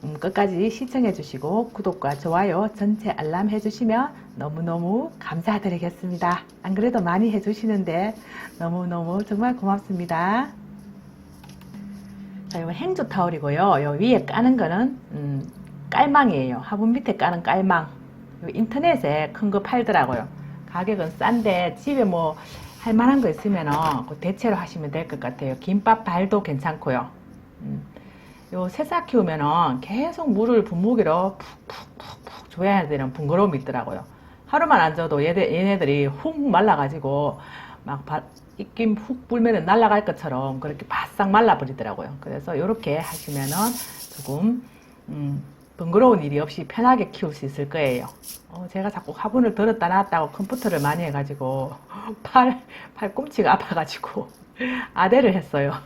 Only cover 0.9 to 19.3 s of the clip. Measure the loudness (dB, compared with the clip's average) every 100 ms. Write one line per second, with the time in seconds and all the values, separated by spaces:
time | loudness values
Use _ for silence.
0.9 | 0 2 0 -8 -8 -2 0 -2 -2 -4
1.9 | -2 -2 -2 0 2 2 2 0 0 0
2.9 | 0 0 -2 -2 0 0 0 -4 -2 2
3.9 | 2 0 -6 -18 -8 -6 -4 -2 -2 0
4.9 | 0 -2 -8 -8 -4 -2 0 0 -2 -4
5.9 | -6 -8 -2 0 0 -4 -14 -4 0 2
6.9 | 2 2 2 2 2 -2 -2 0 0 0
7.9 | 0 -2 -4 -16 -16 -16 -8 -4 -4 -4
8.9 | -4 -2 -4 -2 0 0 0 0 0 -2
9.9 | -6 -2 0 2 0 -2 -8 -18 -18 -18
10.9 | -20 -20 -20 -20 -20 -20 -20 -18 -16 -14
11.9 | -16 -16 -16 -16 -14 -10 -6 -6 -4 -4
12.9 | -2 -2 0 0 0 -2 2 4 4 2
13.9 | 2 4 4 2 2 4 4 2 2 0
14.9 | -2 -12 -8 -4 -4 -6 -14 -18 -16 -6
15.9 | 2 4 6 4 2 0 -4 -4 0 2
16.9 | 2 0 0 0 0 0 2 4 2 0
17.9 | -12 -20 -20 -20 -12 -8 -2 0 2 2
18.9 | 4 2 0 -2